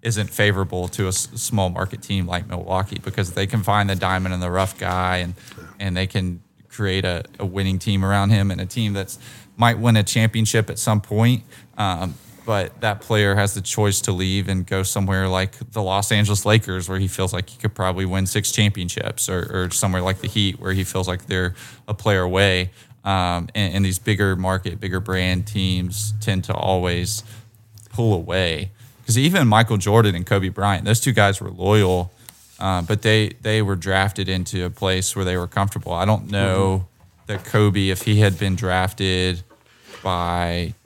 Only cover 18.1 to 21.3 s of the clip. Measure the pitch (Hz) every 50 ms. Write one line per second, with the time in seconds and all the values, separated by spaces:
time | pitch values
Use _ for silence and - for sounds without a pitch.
18.1 | 92 95 95 92 - 107 92 - - - 104 104 98 - 90 87 - - - -
19.1 | - - - - 95 90 87 - - 95 90 90 - - - 98 92 92 90 92
20.1 | 95 92 - - - 110 101 95 90 - - 92 95 95 92 - - 95 92 90
21.1 | 90 90 - -